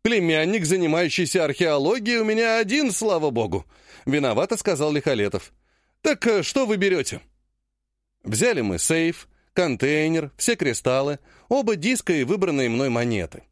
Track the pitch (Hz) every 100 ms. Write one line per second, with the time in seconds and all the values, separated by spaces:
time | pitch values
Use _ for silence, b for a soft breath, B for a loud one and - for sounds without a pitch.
0 | 220 233 165 156 165 220 156 185 170 160
1 | 170 - 170 185 151 139 170 147 143 247
2 | 208 240 214 214 233 226 208 277 277 185
3 | 220 175 151 117 107 92 - B B B
4 | - 147 135 110 185 226 - 160 151 147
5 | 143 123 101 95 - _ _ _ _ _
6 | 311 294 233 208 156 269 247 208 196 180
7 | 131 87 - _ _ _ _ _ _ _
8 | _ _ - 107 247 185 107 87 - 165
9 | 165 165 - _ _ - 175 120 135 151
10 | 156 160 151 - - 151 147 113 - 131
11 | 139 143 b b b 262 226 202 180 254
12 | - 160 127 202 185 143 123 117 135 117
13 | 120 107 85 - _